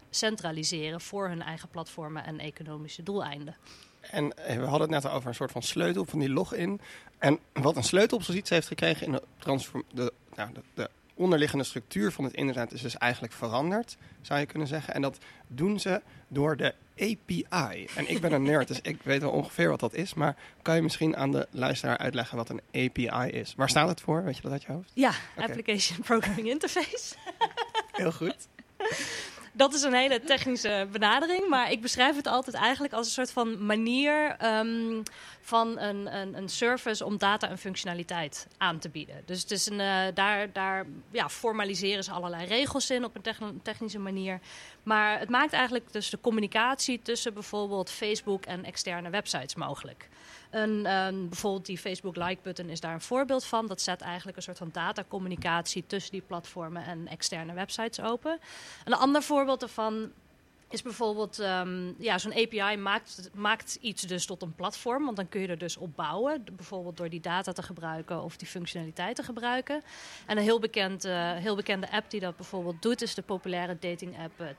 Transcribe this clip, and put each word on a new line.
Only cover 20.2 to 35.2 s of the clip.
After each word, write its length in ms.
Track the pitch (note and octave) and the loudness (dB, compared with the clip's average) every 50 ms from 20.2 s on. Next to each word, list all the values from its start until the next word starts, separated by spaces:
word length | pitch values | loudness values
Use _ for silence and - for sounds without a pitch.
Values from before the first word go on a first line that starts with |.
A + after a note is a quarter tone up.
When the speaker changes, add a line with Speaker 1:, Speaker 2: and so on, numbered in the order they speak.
| D3 D#3 - - - - - - | 2 2 2 -2 -10 -20 -14 -4
Speaker 2:
kan 140 | - - E3 | 2 4 4
je 60 | E3 | 4
misschien 360 | E3 D#3 - - D#3+ D#3+ - | 4 4 2 4 4 4 4
aan 140 | - C3+ C#3 | 4 2 2
de 160 | C#3 C3+ C#3 - | 2 2 0 -2
luisteraar 460 | - C3+ B2+ C3+ C#3 C3 - B2+ A#2+ | -2 0 0 2 2 2 2 2 2
uitleggen 400 | - - C3 B2 B2 A2+ - - | 2 2 0 0 0 -2 -2 -2
wat 120 | A#2+ A2+ - | -4 -4 -4
een 120 | A#2+ A2+ - _ - | -6 -8 -8 _ 0
A 140 | C3 B2+ B2+ | 0 0 2
P 80 | - | 2
I 400 | - A#2+ A2+ - A#2 B2+ B2+ - | 0 0 0 2 0 0 0 -2
is? 160 | B2 G#2+ - - | -4 -6 -4 0
Waar 140 | - C3+ C3+ | 0 2 4
staat 180 | - D#3 D3+ | 6 6 6
het 140 | F3+ E3+ - | 6 4 0
voor? 220 | - - D#3 E3 F#3+ | 0 0 2 2 2
Weet 120 | E3+ B2+ | 0 -4
je 60 | - | -4
dat 100 | - C3 | -4 -6
uit 120 | C#3 C#3 - | -6 -6 -6
je 80 | - | -6
hoofd? 200 | C3+ E3+ F#3 - - | -8 -8 -8 -6 2
Speaker 1:
Ja, 180 | B3 C#4 A#3+ C#3+ - - - - | 4 4 6 4 2 -6 -8 -6
Speaker 2:
Oké. 120 | - G#3 | -4 -4
Speaker 1:
Application 520 | A3+ - A3+ A3 - G#3 G3 - - E3+ F3 | -4 -4 -4 -2 0 2 2 2 0 0 -2
Programming 460 | A#3 - A#3+ A3+ G#3+ G3 G3 G3 A3 | 2 4 4 4 4 2 0 0 0
Interface. 680 | A3+ C4+ D#4 G4 E4 - F4+ D4+ - - B4 - - - - - F#4+ - - A4 - - | 0 0 0 0 0 0 0 0 0 -2 -6 -8 -8 -12 -12 -12 -10 -2 0 0 0 0
<laughs> 360 | A#4+ A4+ A#4 - A4 G#4+ - | -2 -6 -2 -2 -4 -4 -2
Speaker 2:
Heel 200 | - G#4 - E3 | -2 0 0 0
goed. 360 | E3 - D#3+ F#3 - - - - - - - _ - - F#4+ A4 B4 - C#4+ - - - - - - - - - - | 0 0 -2 -4 -4 -6 -12 -20 -20 -20 -20 _ -8 -2 -2 -2 0 -2 -4 -4 -6 -8 -8 -10 -12 -14 -18 -4 4
Speaker 1:
Dat 160 | A3 C4+ C#4 C#4 | 6 6 6 6
is 80 | D4 | 4
een 120 | C#4 C#4 B3 | 2 4 6
hele 280 | B3 C4 C#4 C4 A#3 | 6 6 6 4 2
technische 640 | B3 D#4+ C4+ C4 - C4 B3 A#3 - G#3+ G#3 G3 G3 G3+ | 4 4 2 4 4 2 0 0 2 2 2 2 0 0
benadering, 560 | G3+ G#3+ G#3+ G#3 A3+ C#4 D#4+ E4 F4+ F#4 G4 | 0 4 6 6 6 6 4 4 2 2 4
maar 240 | F#4+ C#4+ B3+ A#3+ E3 | 4 4 4 4 4
ik 100 | C4 A3 | 0 0
beschrijf 340 | A3+ B3 - B3+ B3 C#4 D4+ | 0 -2 4 6 6 6 6
het 120 | C#4+ - | 4 2
altijd 280 | A3+ A3 B3+ C4 C4 A3+ | 2 2 2 2 0 0
eigenlijk 380 | - G#3 A#3 C4+ C4 C#4+ C#4+ - | 2 4 4 4 4 0 -2 0
als 120 | A3+ A#3 | 0 -2
een 80 | - - | 0 0
soort 180 | - B3+ - | 0 -2 0
van 340 | - B3+ A#3 A3+ A3+ F3+ G#3 | 2 0 0 0 0 -2 2
manier, 720 | G#3 G#3+ A3 A3+ A#3 B3 C4 C#4+ D4 D4+ D4+ D4+ D4 - | 2 2 2 2 2 2 4 4 4 4 4 4 2 0
ehm, 640 | - - A3+ A3 A3 A3 A3+ A3+ A#3 A3+ A3+ A3+ A3 G#3+ - - - | 0 2 2 4 4 2 2 0 0 0 -2 -2 -4 -6 -8 -10 -14